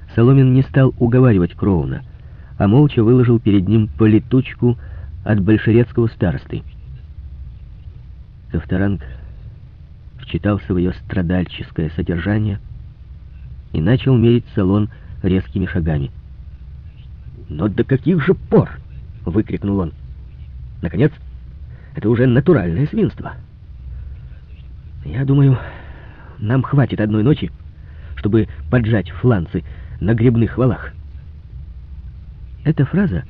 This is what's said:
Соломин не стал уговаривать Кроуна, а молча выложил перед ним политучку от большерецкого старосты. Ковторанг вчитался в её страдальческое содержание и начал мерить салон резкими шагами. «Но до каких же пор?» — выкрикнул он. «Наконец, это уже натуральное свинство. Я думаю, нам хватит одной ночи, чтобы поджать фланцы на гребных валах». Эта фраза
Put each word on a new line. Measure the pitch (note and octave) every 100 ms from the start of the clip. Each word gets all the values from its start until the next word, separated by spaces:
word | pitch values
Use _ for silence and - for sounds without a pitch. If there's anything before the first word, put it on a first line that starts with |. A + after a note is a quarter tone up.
| -
Соломин | - A#2 C3+ C3
не | C3
стал | C3+ C#3+ C3 -
уговаривать | A#2+ B2+ B2+ G2+ F2
Кроуна, | - G#2 F2+ C#2 C2 - - - - - -
а | G2
молча | A#2+ D3 -
выложил | A2 B2+ A#2+ A2+
перед | G#2+ G2+ F2+
ним | A2 G#2+
политучку | - A2 G#2+ - C3 - - B2 A#2+ - - - -
от | - G#2
большерецкого | F#2 G#2+ - A2+ A#2+ - A2+
старосты. | - F2+ C2+ - - - - - - - - - - - - - - - - - - - - -
Ковторанг | E2 - G2+ G2+ F2+ - - - - - - - - - - - -
вчитался | - F2 G2+ G2+ -
в | F2+
её | F2+
страдальческое | F2 - F#2+ E2+ F#2 F2 - - - D#2+
содержание | - - E2+ F2+ G#2+ G#2+ G#2 - - - - - - - - - - -
и | D#2
начал | D#2+ B2+ C3+ B2+
мерить | A#2 A#2+ -
салон | - F#2+ G#2 G#2 - - -
резкими | F#2+ F#2 - G#2 F2
шагами. | F#2 E2 D2+ C2+ - - - - - - - - - - - - - -
«Но | D2+ G#2
до | F#2
каких | A#2 C3+ D3+ F3+
же | C3+
пор?» — | F#3+ - A3+ G3 - - - - -
выкрикнул | F2+ F2+ G#2 - G2+ G2
он. | E2 - - - - - - - - -
«Наконец, | E2+ - D3+ - - - - - - - - -
это | G#2
уже | A#2+ C3
натуральное | A#2+ C3+ C#3+ F2 E2 D3
свинство. | A3 D3 - - - - - - - - - - - - - - - - - - -
Я | - F#2
думаю, | C3+ C#3 C#3 B2+ - - - - - - - -
нам | G#2 C3
хватит | B2 C#3+ A#2+ -
одной | G#2+ G#2+
ночи, | G#2+ D3+ E2 - - - - - -
чтобы | - G#2+ A2 G#2+ - -
поджать | B2 G#2+ A2 F2
фланцы | - B2 G#2 D#2+ F2+ - - - -
на | F2
гребных | A2+ B2 A2+ A2 -
валах». | B2+ - - - - - - - - - - - - - - - - - - -
Эта | - E3 C#3
фраза | F3+ G3 E2+ -